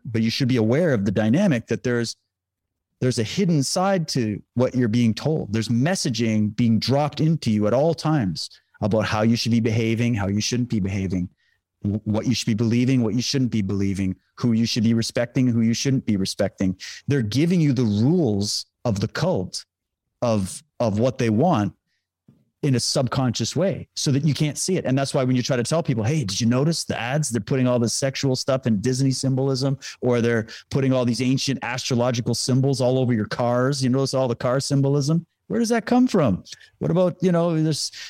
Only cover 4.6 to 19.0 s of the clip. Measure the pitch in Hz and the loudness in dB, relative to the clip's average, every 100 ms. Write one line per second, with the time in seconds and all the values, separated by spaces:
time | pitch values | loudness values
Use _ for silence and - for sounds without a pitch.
4.6 | 127 123 120 117 117 107 143 156 110 107 | 0 2 0 2 2 0 -2 -4 -2 -4
5.6 | 107 117 143 190 160 110 117 107 104 - | -2 0 0 0 -2 -2 0 0 0 0
6.6 | 120 110 - 139 147 - 156 165 - 107 | 2 2 2 0 0 0 0 0 0 0
7.6 | 104 120 156 160 160 156 98 76 - - | 2 2 2 0 0 0 0 -4 -10 -14
8.6 | _ - 107 110 95 110 110 117 113 117 | _ -6 0 0 0 2 2 2 2 0
9.6 | 113 113 113 113 120 120 98 101 107 123 | 2 0 0 0 0 0 -2 -2 -2 -2
10.6 | 123 110 95 98 95 92 90 _ _ _ | -2 -2 -2 -2 -2 -2 -6 _ _ _
11.6 | _ _ 104 104 - 107 127 117 - 107 | _ _ -4 -4 -2 -2 0 -2 0 0
12.6 | 117 120 123 131 113 110 117 143 123 113 | 2 2 2 2 2 0 -2 -2 0 -2
13.6 | 98 101 98 95 95 92 _ - 123 113 | -2 0 -2 0 -2 -4 _ -4 0 2
14.6 | 117 - 110 113 110 - 117 - 127 117 | 0 0 2 2 0 -2 -2 0 2 2
15.6 | 113 117 143 135 - 101 95 - 98 - | 2 0 0 -2 0 -2 -2 -2 -4 0
16.6 | 95 90 - - - 143 107 113 170 180 | -2 -2 -10 -14 -2 -2 0 0 2 2
17.6 | 151 123 120 101 120 180 139 101 101 - | 2 2 2 2 2 2 2 0 -2 -4
18.6 | - _ 120 101 | -8 _ -4 -2